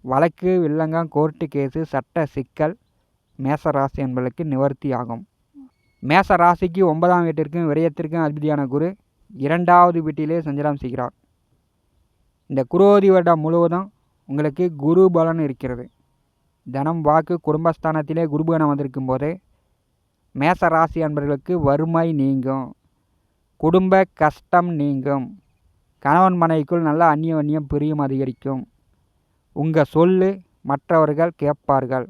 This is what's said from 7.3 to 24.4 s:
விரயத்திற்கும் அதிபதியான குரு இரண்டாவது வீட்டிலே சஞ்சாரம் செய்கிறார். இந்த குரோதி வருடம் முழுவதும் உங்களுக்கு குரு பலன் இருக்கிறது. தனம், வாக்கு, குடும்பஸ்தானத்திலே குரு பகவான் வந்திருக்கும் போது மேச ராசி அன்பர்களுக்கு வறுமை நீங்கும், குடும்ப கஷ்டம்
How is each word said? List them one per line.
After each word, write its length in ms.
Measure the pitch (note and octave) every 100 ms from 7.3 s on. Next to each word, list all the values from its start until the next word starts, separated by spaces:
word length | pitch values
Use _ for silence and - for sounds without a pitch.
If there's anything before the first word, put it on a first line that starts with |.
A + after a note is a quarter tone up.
| D3+ D3+ E3+ D#3+
விரயத்திற்கும் 540 | D3 E3 D3+ D#3 E3
அதிபதியான 380 | D#3 D3+ D3+ D3 C3+
குரு 160 | C#3+ E3+ G3 _ _ _
இரண்டாவது 640 | - C#3 E3+ F3+ F#3 F3+ E3+ D#3
வீட்டிலே 320 | D3+ D3+ E3+ D3+
சஞ்சாரம் 340 | C#3+ D3 C#3+
செய்கிறார். 320 | B2+ B2+ B2 _ _ _ _ _ _ _ _ _ _ _ _ _ _
இந்த 100 | C3+ B2+
குரோதி 360 | F3 G3+ G3+ G3
வருடம் 280 | F#3+ F3 E3
முழுவதும் 440 | D#3 E3+ E3+ E3+ G3 _ _ _ -
உங்களுக்கு 360 | C#3 D3+ C#3 F3+ D3+
குரு 220 | C#3+ F3 F#3+ E3+
பலன் 260 | E3 E3 D3
இருக்கிறது. 380 | B2+ C3 A#2+ B2 _ _ _ _ _ _ _ -
தனம், 360 | C3+ D3 E3 D3
வாக்கு, 280 | D#3 D3+ F3 -
குடும்பஸ்தானத்திலே 800 | D3+ E3 D#3 E3 D#3 C#3+ D#3+ E3
குரு 120 | D3 D#3+
பகவான் 240 | E3 D3+
வந்திருக்கும் 380 | C#3+ C#3 C3+ C3
போது 200 | C3 D3 F#3 _ _ _ _ _ _ _ _ _
மேச 340 | C3+ D3 F3+ F3
ராசி 240 | D#3+ D#3+ E3 D#3
அன்பர்களுக்கு 480 | D3 C#3+ C#3 - F3+ C#3+
வறுமை 400 | D3 D#3+ E3 E3 D3+
நீங்கும், 460 | C3+ C3+ C3 C3+ B2+ - _ _ _ _ _ _ _ _
குடும்ப 420 | D#3 F3+ F#3 F#3+ F#3+ _
கஷ்டம் 500 | D3+ -